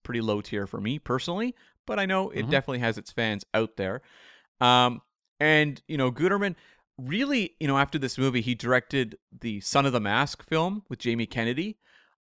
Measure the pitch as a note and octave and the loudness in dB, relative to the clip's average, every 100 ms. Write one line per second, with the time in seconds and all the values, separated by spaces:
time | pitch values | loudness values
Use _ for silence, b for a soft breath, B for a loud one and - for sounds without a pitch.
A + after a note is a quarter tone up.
0 | - A#2+ A2 G#2 - G#2 G2 A2 G#2 D3 | -8 -2 0 -2 -2 -4 -4 -4 -4 -4
1 | - C3 - F3+ B3 b b b - G#3 | -2 -4 -2 -4 -4 b b b -6 -2
2 | F#3+ F#3+ F#3+ - A#2 C#3 C3+ B2 A#2 G#2+ | 0 0 0 -4 0 0 0 -2 -2 -2
3 | - - A2+ G#2 - A2 A2+ - F#2+ B2 | -6 -2 -2 -2 -2 0 0 -2 -4 -4
4 | b b b b b - B2 B2 B2 A#2+ | b b b b b 2 6 6 6 0
5 | - _ _ - D3+ D#3 D3+ C3+ - D3+ | -10 _ _ 0 4 4 2 -2 -6 -2
6 | C3 A#2+ F3 G3 G3 E3+ b b b - | 0 0 0 0 -2 -6 b b b -14
7 | B2+ F#3+ C#4 C4+ F#3+ - D3 C#3 C#3 D#3 | -6 -2 0 0 -2 -2 0 2 2 -2
8 | C3 - C3+ B2 A2+ A2+ A#2 B2+ - C#3 | -4 0 0 0 0 -2 2 2 2 -2
9 | A#2+ - _ - A#2+ G#2 - C#3+ C#3 B2 | -2 -6 _ -12 -8 -8 0 2 2 2
10 | G2+ A2+ C#3+ - - D#3+ F3 G#3 - B2 | 2 2 0 -4 -4 0 0 -4 -8 -6
11 | A#2+ A#2 A2 A#2+ A2+ B2+ G3+ - b b | -2 -2 -2 -2 -2 -2 -4 -8 b b
12 | b b _ | b b _